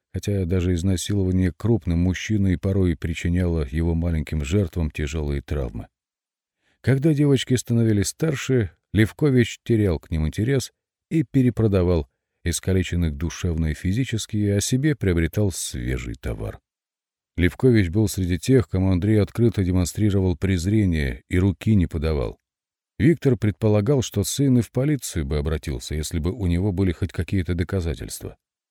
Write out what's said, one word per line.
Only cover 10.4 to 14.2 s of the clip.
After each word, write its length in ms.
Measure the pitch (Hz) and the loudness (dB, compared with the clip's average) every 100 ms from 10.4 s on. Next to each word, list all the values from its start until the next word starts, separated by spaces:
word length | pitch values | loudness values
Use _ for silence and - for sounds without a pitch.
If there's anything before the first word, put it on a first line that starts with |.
| 117 135 - _ _ _ - | -2 -2 -4 _ _ _ -4
и 100 | 165 | -2
перепродавал 880 | 139 135 123 113 110 98 90 85 - _ _ _ 87 | 0 2 2 2 2 4 2 0 -2 _ _ _ -4
искалеченных 720 | - - 95 87 87 82 71 | -4 0 0 0 0 -2 -2
душевно 500 | 80 - 92 80 78 | -6 -4 -4 -2 -2
и 60 | |
физически, 760 | 73 90 107 131 110 | -2 -2 -2 -2 -4